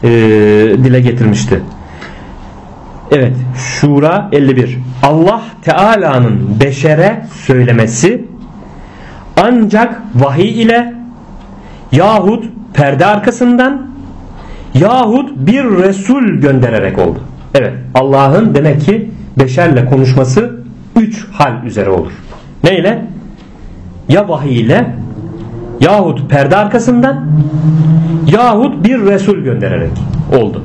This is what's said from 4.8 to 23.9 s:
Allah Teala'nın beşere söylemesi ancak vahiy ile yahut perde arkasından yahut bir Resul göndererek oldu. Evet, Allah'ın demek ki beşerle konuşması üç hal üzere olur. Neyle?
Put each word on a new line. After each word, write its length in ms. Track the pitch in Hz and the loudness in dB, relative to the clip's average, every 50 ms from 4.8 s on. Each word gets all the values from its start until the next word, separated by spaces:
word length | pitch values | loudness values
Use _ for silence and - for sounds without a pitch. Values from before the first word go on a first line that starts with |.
| - - - - - | -8 -10 -6 -2 0
Allah 380 | 139 151 160 165 185 214 - - - - - | 2 2 4 4 2 2 0 -4 -10 -18 -8
Teala'nın 1000 | - 160 160 165 196 214 226 208 180 156 135 127 123 117 104 98 98 98 104 107 | -2 0 2 2 4 4 4 2 2 2 2 2 2 2 2 0 0 -2 0 2
beşere 640 | 131 139 131 - - 160 151 151 175 202 226 - - - - - - | 0 0 0 0 0 2 2 4 2 2 0 -2 -8 -14 -16 -14 -2
söylemesi 800 | - 131 127 127 127 120 117 110 110 - - - 180 233 247 - - - - - - - - - - - - - - - - - - - - - - - - | 0 2 2 4 2 4 2 2 0 0 0 0 0 0 0 -6 -10 -14 -18 -18 -18 -18 -20 -20 -20 -20 -20 -20 -20 -20 -20 -20 -18 -18 -18 -18 -2 0 2
ancak 640 | 180 226 254 240 220 190 190 208 233 240 240 - - - - | 2 4 4 2 2 2 2 2 2 0 -2 -8 -12 -4 0
vahiy 460 | 120 139 139 135 156 185 220 220 226 | 2 2 2 2 0 0 0 0 0
ile 320 | 226 220 233 233 240 240 240 240 240 240 240 - - - - - - - - - - - - - - - | 2 2 2 2 0 -2 -8 -12 -16 -16 -18 -18 -20 -18 -18 -18 -18 -18 -20 -20 -18 -18 -18 -18 -8 0
yahut 540 | - 135 175 208 226 214 180 190 220 - - - - - - - - | 2 2 4 4 2 2 2 2 0 0 -4 -10 -14 -14 -16 -6 0
perde 320 | - 147 139 135 135 175 | 0 2 2 2 2 2
arkasından 840 | 196 208 208 208 - 233 - 247 240 240 240 254 262 285 277 - - - - - - - - - - - - - - - - - - - | 2 2 2 0 -2 0 2 2 2 4 4 2 2 0 -4 -8 -10 -14 -14 -16 -16 -16 -16 -16 -16 -16 -16 -16 -16 -16 -16 -14 -2 0
yahut 580 | 123 156 208 240 262 247 214 220 262 294 294 - | 2 2 4 2 2 2 2 2 0 0 -2 -6
bir 280 | 139 131 156 226 277 277 | -4 0 0 2 2 2
Resul 600 | 247 202 175 185 190 190 196 196 - 254 285 254 | 2 2 2 2 2 0 -2 0 0 0 2 2
göndererek 760 | 214 165 143 135 143 135 131 123 120 110 104 95 95 95 101 | 0 0 2 2 2 4 4 2 2 0 0 -2 -2 0 0
oldu. 200 | 90 85 - - - - - - - - - | 0 0 0 -4 -8 -12 -14 -16 -18 -2 0
Evet, 200 | 143 120 101 - - - - - | 0 0 0 -4 -8 -12 -2 0
Allah'ın 600 | 127 135 139 135 135 135 135 147 185 226 214 147 | 0 2 2 4 4 4 4 4 4 2 2 2
demek 260 | 139 143 156 139 - | 2 0 2 2 2
ki 280 | - - 202 226 - - - - - - - 127 | 2 0 0 0 -2 -6 -10 -14 -14 -8 0 0
beşerle 460 | 135 127 127 - 175 165 143 123 123 | 0 0 2 0 2 2 2 2 2
konuşması 760 | 123 139 131 135 127 - 135 131 127 - 208 233 240 - - - - - - - - - | 2 2 2 2 4 4 2 2 2 2 0 0 -2 -6 -10 -16 -16 -18 -18 -18 0 2
üç 320 | 233 220 202 - - - - | 2 2 2 -2 -8 -12 -14
hal 340 | - - 143 135 117 - 117 | -2 0 0 0 0 -6 -8
üzere 240 | 120 98 107 98 98 | -6 -4 -2 0 0
olur. 220 | 95 87 78 - - - - - - - - - - - - | 0 0 -2 -4 -10 -16 -18 -18 -18 -20 -20 -20 -10 -2 0
Neyle? 420 | 160 196 180 165 190 233 233 233 - - - - - - - - - - - - - - - - - | 0 2 2 0 0 -2 -2 -6 -10 -12 -14 -16 -18 -20 -20 -20 -20 -20 -20 -18 -18 -18 -16 -18 -18